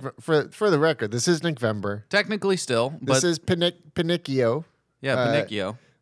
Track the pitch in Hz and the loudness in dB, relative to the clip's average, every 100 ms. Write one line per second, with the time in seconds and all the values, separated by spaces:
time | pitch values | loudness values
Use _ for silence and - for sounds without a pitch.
0 | 131 - - 151 120 - 208 151 160 139 | -6 -10 0 0 0 -2 2 4 2 0
1 | 104 120 139 165 170 143 117 107 101 104 | -2 -2 0 0 0 -2 -2 -2 -4 -6
2 | - 202 202 214 196 185 - 117 127 160 | -2 -2 0 -2 0 -2 0 0 0 -4
3 | 135 135 175 156 - 180 175 - - - | 0 2 2 0 -2 0 0 -2 -8 -4
4 | 165 170 147 131 117 135 165 _ _ _ | -2 -2 0 0 2 0 -6 _ _ _
5 | 135 127 120 117 98 104 95 113 _ _ | -2 0 2 0 0 -4 -4 -6 _ _